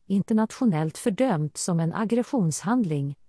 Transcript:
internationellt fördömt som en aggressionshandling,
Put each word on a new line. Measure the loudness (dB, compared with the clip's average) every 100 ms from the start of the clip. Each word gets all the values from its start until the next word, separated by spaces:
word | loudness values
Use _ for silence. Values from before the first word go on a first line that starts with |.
| -2
internationellt | -2 2 2 0 0 0 2 0 -2
fördömt | -2 0 0 0 -2 -4
som | -2 0
en | 0
aggressionshandling, | -2 0 0 0 0 0 0 0 0 0 -2 -4 -6